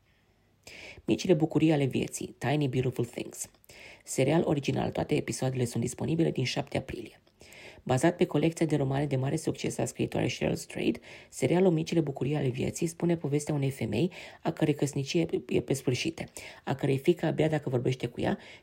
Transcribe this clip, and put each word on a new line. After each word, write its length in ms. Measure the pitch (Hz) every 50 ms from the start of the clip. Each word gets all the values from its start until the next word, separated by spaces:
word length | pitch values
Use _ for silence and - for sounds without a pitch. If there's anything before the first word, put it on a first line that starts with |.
| _ _ _ _ _ _ _ _ _ _ _ _ _ - - - - - - - -
Micile 300 | - 226 - - 185 180
bucurii 380 | 156 156 156 - 151 151 160
ale 120 | 156 143 139
vieții, 500 | 127 - - 123 - - - - - - -
Tiny 300 | - 123 143 151 147 131
Beautiful 360 | 120 127 127 127 120 - 123
Things. 460 | - - - - - - - - - _ _ _ - - - - - - - _
Serial 380 | - - - 135 135 156 170 -
original, 460 | - 160 143 135 - 131 - 117 113
toate 240 | - - - - 147
episoadele 500 | 147 - - - - 131 131 131 127 127
sunt 180 | 117 - 117
disponibile 480 | 117 - - - - - 160 165 165 151
din 140 | - - 131
șapte 320 | 123 - 139 - - -
aprilie. 440 | - - - - - - - - - _ _ _ - - - - - - - - -
Bazat 340 | - - 127 131 - 170 175
pe 80 | - 180
colecția 420 | 165 - 147 151 165 165 - 170
de 100 | 151 151
romane 300 | 143 139 135 135 135 147
de 100 | 135 139
mare 200 | 131 131 139 147
succes 420 | 156 - - 139 - - - - -
a 60 | 127
scriitoarei 440 | - - - - - - - 107 127
Cheryl 260 | - - - - -
Strayed, 460 | 170 - - - - - - 233 - - - - - - -
serialul 420 | - - - 123 160 180 190 190
Micile 300 | 170 156 160 - - 165
bucurii 340 | 156 143 135 - 139 135 151
ale 140 | 147 139 131
vieții 380 | 120 131 123 123 - - 175
spune 300 | 165 165 - - 175 170
povestea 380 | 165 170 143 143 147 147 - 156
unei 160 | 143 135 135
femei 400 | 131 - 117 113 101 113 160 185 - - - - - -
a 100 | - -
cărei 220 | - - - 220 147
căsnicie 520 | - - 139 - 143 139 - - 170 160 160 - 185 - -
e 120 | - -
pe 120 | - -
sfârșite, 560 | 139 - - - 123 - - 110 - - - - - - - - - - -
a 100 | - 135
cărei 240 | 135 - 139 135 131
fiică 280 | - - 175 170 -
abia 220 | 156 143 139 151 156
dacă 200 | 156 151 - -
vorbește 380 | 139 120 120 - 131 - -
cu 140 | - - -
ea 180 | - 180 196 - - - - -